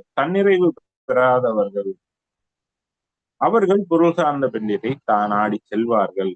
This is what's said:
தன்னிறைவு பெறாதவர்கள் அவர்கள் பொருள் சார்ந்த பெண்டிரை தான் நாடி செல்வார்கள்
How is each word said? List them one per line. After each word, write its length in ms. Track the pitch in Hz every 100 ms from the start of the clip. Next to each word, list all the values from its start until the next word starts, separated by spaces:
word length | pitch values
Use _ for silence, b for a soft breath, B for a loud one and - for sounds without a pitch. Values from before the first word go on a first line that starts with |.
| -
தன்னிறைவு 560 | - 151 190 196 185 175 - _ _ -
பெறாதவர்கள் 840 | 127 127 127 123 107 101 101 98 95 _ _ _ _ _ _ _ _ _ _ _ _ _ -
அவர்கள் 380 | 151 220 190 202 185
பொருள் 260 | 165 170
சார்ந்த 320 | 170 151 143 127
பெண்டிரை 440 | 113 107 101 117 139
தான் 260 | - 104 104
நாடி 280 | 104 107 107
செல்வார்கள் 680 | - 107 117 110 95 98 95